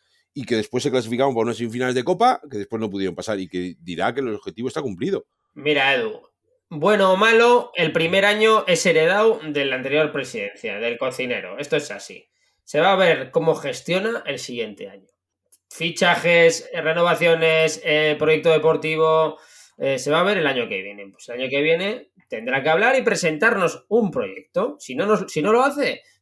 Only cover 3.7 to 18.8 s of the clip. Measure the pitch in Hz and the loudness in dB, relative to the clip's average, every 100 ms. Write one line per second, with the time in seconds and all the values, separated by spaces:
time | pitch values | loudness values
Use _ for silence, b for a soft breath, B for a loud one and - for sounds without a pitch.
3.7 | - 82 82 101 123 127 104 98 87 123 | -10 -12 -4 -2 -2 -6 -8 -10 -8 -8
4.7 | 156 135 90 151 196 - _ _ - 143 | -6 -8 -6 -4 -4 -8 _ _ -8 -2
5.7 | 147 135 131 110 107 - _ _ _ _ | 0 2 0 -2 -8 -18 _ _ _ _
6.7 | 156 175 208 190 185 220 226 240 240 240 | -2 2 4 4 4 4 6 6 4 2
7.7 | - 160 165 165 190 202 214 220 214 190 | -2 -2 0 0 2 2 4 4 4 2
8.7 | 165 185 160 160 202 226 180 151 143 139 | 0 2 4 4 4 2 2 -4 -4 -2
9.7 | 127 135 147 151 147 123 113 101 - 110 | -4 0 0 0 -2 -8 -8 -10 -8 -10
10.7 | 101 117 120 131 123 123 113 90 101 143 | -6 -6 -4 -6 -4 -6 -6 -8 -10 -4
11.7 | 151 - 101 - - _ _ _ _ _ | -4 -4 -12 -14 -20 _ _ _ _ _
12.7 | 147 180 190 180 143 131 170 156 147 143 | 0 2 4 4 2 0 0 0 0 -4
13.7 | 127 - 180 220 233 - 135 - 120 107 | -8 -4 -2 -2 -6 -6 -10 -8 -8 -8
14.7 | 98 98 98 95 _ _ _ _ _ _ | -10 -16 -16 _ _ _ _ _ _ _
15.7 | - 170 - - - 165 170 165 165 - | -8 -8 0 2 2 4 6 6 4 -4
16.7 | 170 151 170 175 156 165 160 160 160 160 | -6 -2 2 2 2 4 4 4 4 2
17.7 | - 170 151 156 151 151 160 170 156 160 | 0 0 2 2 2 2 2 4 4 4
18.7 | 156 | 2